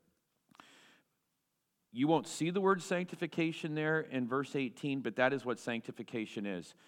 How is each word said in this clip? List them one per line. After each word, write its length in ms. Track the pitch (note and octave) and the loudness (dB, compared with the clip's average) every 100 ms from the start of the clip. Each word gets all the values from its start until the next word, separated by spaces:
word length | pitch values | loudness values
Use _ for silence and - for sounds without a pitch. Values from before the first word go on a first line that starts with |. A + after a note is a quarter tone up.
| _ _ _ _ _ - - - - - _ _ _ _ _ _ _ _ _ | _ _ _ _ _ -20 -20 -20 -20 -20 _ _ _ _ _ _ _ _ _
You 160 | A2+ D3 | 0 4
won't 200 | D#3+ A2 | 4 2
see 240 | - D#3+ | -2 0
the 100 | F3+ | 4
word 220 | F#3+ G3 | 4 4
sanctification 880 | - F3+ F3+ E3 E3 - E3 D#3+ E3+ | 2 -2 -2 -4 -4 0 0 0 -4
there 280 | D3+ D#3 D#3+ | 0 2 2
in 260 | D#3 C3 A#2+ | 0 -2 0
verse 280 | C3+ C3+ C#3+ | 0 0 -2
eighteen, 440 | C3 - D3 C#3 | -2 -2 -4 -2
but 160 | A#2+ G#2 | -2 2
that 180 | B2+ | 4
is 120 | C3+ A#2+ | 4 -2
what 140 | A2+ | -4
sanctification 840 | - A#2 - - A2 A#2+ G#2+ - G2+ | -2 -4 -4 -10 -8 -6 -4 -4 -4
is. 300 | F#2 D#2+ - | -4 -6 -16